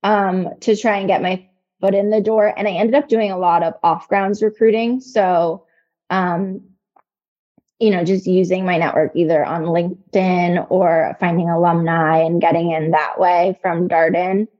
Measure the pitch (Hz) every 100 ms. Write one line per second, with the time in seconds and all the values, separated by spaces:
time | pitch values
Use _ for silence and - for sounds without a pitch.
0 | 196 208 196 185 175 - - 208 233 202
1 | 196 185 180 185 - _ _ _ 190 196
2 | 202 220 208 220 208 - 208 180 220 269
3 | 294 226 208 180 180 170 165 165 170 160
4 | - 202 196 202 214 214 226 220 233 254
5 | 254 226 190 175 170 160 _ _ _ _
6 | _ 190 180 170 190 190 - _ _ _
7 | _ _ _ _ _ _ _ _ 220 190
8 | 170 190 - 185 185 185 185 175 165 -
9 | 151 160 165 160 143 165 160 170 175 185
10 | _ 202 185 180 175 175 - 185 175 165
11 | 160 - 180 170 170 170 175 170 165 165
12 | 156 160 165 170 165 165 170 160 156 156
13 | 151 - 180 175 180 185 190 170 180 165
14 | 165 170 180 196 220